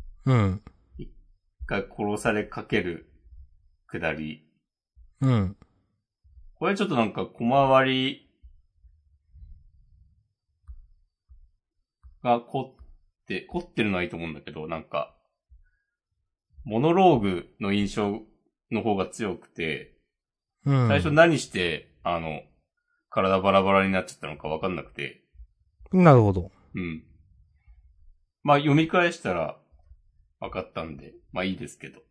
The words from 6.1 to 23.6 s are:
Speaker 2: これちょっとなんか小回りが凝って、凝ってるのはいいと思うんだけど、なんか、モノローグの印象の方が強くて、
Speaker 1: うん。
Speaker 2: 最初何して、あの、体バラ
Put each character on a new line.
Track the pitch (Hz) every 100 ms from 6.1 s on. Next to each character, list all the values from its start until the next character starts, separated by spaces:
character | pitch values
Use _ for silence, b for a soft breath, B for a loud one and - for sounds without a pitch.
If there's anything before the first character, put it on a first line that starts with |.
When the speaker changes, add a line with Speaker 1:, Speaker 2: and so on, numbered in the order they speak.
| _ _ - - -
Speaker 2:
こ | 170
れ | 196
ち |
ょ | 196
っ |
と | 127
な | 110
ん |
か | - 92
小 | - 117
回 | 139 135 131 131
り | 131 131 - _ _ - - _ _ - _ _ _ _ - - - - _ _ _ _ _ _ _ _ _ - - - _ _ _ _ - - _ _ _ _ _ - -
が | 123 120
凝 | - 135 127 _
っ | - - _ _ -
て、 | 98
凝 | - 175
っ | -
て | -
る | 107
の | 92
は |
い | 87
い |
と | 82
思 | 82
う |
ん |
だ | 76
け | -
ど、 | 76 78
な | 80
ん |
か、 | 76 71 - _ _ _ _ - _ _ _ _ _ _ _ _ _ - -
モ | 107
ノ | 156
ロ | 175 185 135
ー |
グ | 101 90 - -
の | 101
印 | 101 101 -
象 | 104 110 - _ _ _ -
の | 110
方 | 113 98
が | 92
強 | - 107 87
く | -
て、 | - 80 69 - _ _ _ _ _ _ _ 143
Speaker 1:
う |
ん。 | 139 117
Speaker 2:
最 | -
初 | 90
何 | 147 170 139
し | -
て、 | 98 87 76 - _
あ | - 85
の、 | 80 76 - _ _ _ _ _ _
体 | - 95 95
バ | 98
ラ | 98